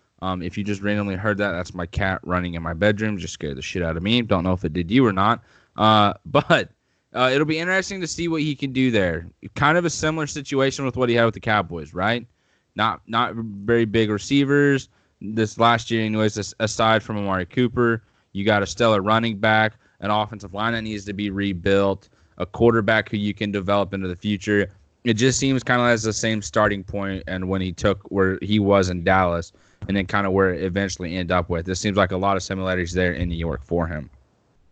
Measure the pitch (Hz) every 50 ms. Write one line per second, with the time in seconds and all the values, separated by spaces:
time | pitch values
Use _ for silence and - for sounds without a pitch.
0 | _ _ _ _ 92 95 92 90 85 87 - 104 98 101 104 95 98 104 104 104
1 | 104 101 98 92 101 110 104 95 104 101 85 87 90 - 95 90 87 85 - -
2 | 101 95 92 - - - 90 90 90 87 85 82 82 85 85 80 101 107 107 101
3 | 110 110 104 92 82 80 - - 80 73 69 65 - - - 95 85 80 80 82
4 | 87 104 117 123 117 107 101 90 85 92 92 92 92 82 76 87 85 82 107 131
5 | 131 110 95 95 98 107 117 117 - _ _ _ _ _ _ - 104 107 107 107
6 | 104 101 - - - - - 143 - - 170 135 92 - _ _ _ _ _ _
7 | _ _ - - 127 127 131 143 156 151 156 160 170 180 185 190 185 - 202 190
8 | 175 156 - - 170 170 165 156 147 156 143 - 143 135 127 131 131 127 113 104
9 | 92 87 82 80 82 85 - _ - - - - 143 147 160 175 175 165 - -
10 | - 156 160 160 151 139 - 151 139 - 143 135 135 135 131 - 139 127 117 127
11 | 127 120 117 117 117 113 110 98 - 113 107 104 92 82 87 82 76 76 85 90
12 | 95 107 117 120 117 117 _ _ _ _ _ _ _ _ _ - 107 113 95 -
13 | - - 113 117 120 98 - 113 113 113 101 101 101 107 117 117 117 107 101 113
14 | 113 104 107 101 - - 135 139 139 135 143 143 143 143 139 131 131 - _ _
15 | _ _ _ _ - 101 110 113 110 107 - - 113 117 117 113 113 - 117 113
16 | 110 110 107 110 110 107 - 107 98 - - - 110 107 - - 113 110 113 110
17 | - - 110 104 101 98 95 92 90 - - 127 123 117 127 127 120 117 117 110
18 | - _ _ _ _ _ - 98 98 107 107 104 98 92 - - 120 113 110 101
19 | 95 104 107 113 117 117 110 98 110 110 107 110 110 110 - _ _ _ _ _
20 | - 101 104 107 107 104 110 101 101 92 92 101 107 113 117 113 110 110 110 104
21 | 98 101 98 95 104 101 95 98 101 101 98 87 85 98 98 98 98 98 98 98
22 | - _ _ _ _ _ _ - 90 - - - 110 117 113 113 104 101 113 110
23 | 101 - - 104 101 104 95 - 110 104 98 101 92 95 101 101 98 95 101 95
24 | 95 92 87 87 - 104 104 95 - 107 104 101 95 95 - _ _ _ _ _
25 | - 120 113 104 123 131 127 - 143 135 135 127 - - 127 123 123 120 120 113
26 | 107 110 104 - - 113 110 107 98 - - 113 107 104 104 98 92 - - 101
27 | 98 98 95 92 - - 92 92 92 92 95 95 92 92 87 - - 104 98 98
28 | - - - 98 92 95 95 - - 98 107 107 101 98 101 98 95 92 92 87
29 | 82 95 95 95 92 87 87 85 82 - - _ _ _ _ _ - - 101 101
30 | 95 95 - 101 101 95 92 98 95 92 90 82 90 92 87 98 98 95 - -
31 | 90 80 87 92 90 85 90 90 85 - 87 82 82 90 92 - - 107 95 104
32 | 98 90 95 92 98 98 98 92 - - 98 95 92 92 92 90 87 85 87 90
33 | 90 90 76 65 90 87 85 82 82 82 71 62 - - 85 85 82 82 85 76
34 | 69 - - _ _ _ _ _ _ _ _ _ _ _